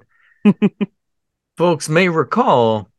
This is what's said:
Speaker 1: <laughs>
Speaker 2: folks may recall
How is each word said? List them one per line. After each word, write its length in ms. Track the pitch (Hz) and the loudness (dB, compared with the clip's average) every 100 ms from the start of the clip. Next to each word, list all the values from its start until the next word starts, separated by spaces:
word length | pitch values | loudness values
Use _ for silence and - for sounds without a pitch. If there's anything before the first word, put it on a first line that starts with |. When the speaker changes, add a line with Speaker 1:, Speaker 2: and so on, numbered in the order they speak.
| _ _ _ _ | _ _ _ _
Speaker 1:
<laughs> 1120 | 208 - 208 - 202 _ _ _ _ _ _ - | -2 0 -4 -4 -12 _ _ _ _ _ _ -4
Speaker 2:
folks 320 | 180 147 - | -2 -2 -2
may 220 | 160 185 | 0 0
recall 800 | 160 135 220 254 135 113 110 98 | 0 -2 -2 0 2 2 -2 -6